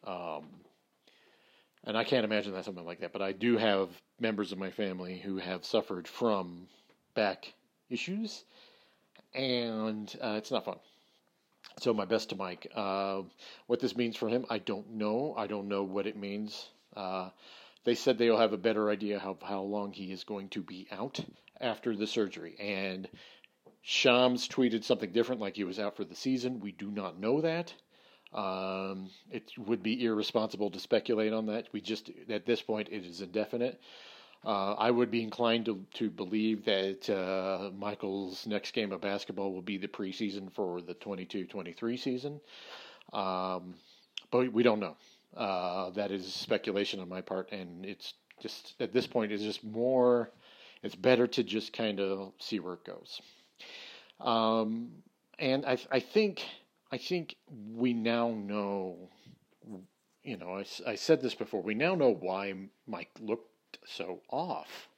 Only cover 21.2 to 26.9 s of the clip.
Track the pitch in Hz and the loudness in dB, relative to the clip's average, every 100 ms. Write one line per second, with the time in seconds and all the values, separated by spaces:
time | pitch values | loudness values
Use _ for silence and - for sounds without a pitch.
21.2 | - - - - 127 110 120 104 107 - | -10 -14 -20 -6 -4 -2 -2 0 0 2
22.2 | 101 - 82 - 101 98 98 92 92 - | 0 -2 -12 -8 -4 -2 -2 -4 -8 -14
23.2 | - - - _ - _ - - 131 123 | -20 -20 -20 _ -20 _ -2 4 6 8
24.2 | 127 123 - - 127 113 107 127 101 98 | 8 4 0 4 4 4 2 2 2 2
25.2 | 117 123 101 95 95 95 104 - 92 87 | 2 0 -4 -2 -4 -2 -4 -4 -8 -4
26.2 | 135 131 123 127 101 92 101 | 0 0 0 -4 -6 -6 -6